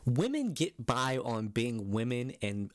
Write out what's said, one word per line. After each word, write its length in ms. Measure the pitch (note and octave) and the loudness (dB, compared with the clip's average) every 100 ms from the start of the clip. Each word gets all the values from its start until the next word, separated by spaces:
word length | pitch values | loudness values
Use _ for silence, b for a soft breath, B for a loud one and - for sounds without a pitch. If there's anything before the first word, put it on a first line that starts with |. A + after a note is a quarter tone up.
| - | 0
Women 480 | B2 A#3 D4 B3 | 2 2 2 0
get 320 | C#3+ C#3 - A#2 | 0 -2 -2 -2
by 320 | B2 C3 C3 | 2 2 0
on 300 | B2 A2+ G#2+ | 0 -2 -2
being 420 | A2 A#2+ A2+ G2 | 0 0 -2 0
women 440 | G#2+ A#2+ B2 B2+ - | 0 2 0 -4 -4
and 300 | G#2 G2+ G2 | -4 -2 -4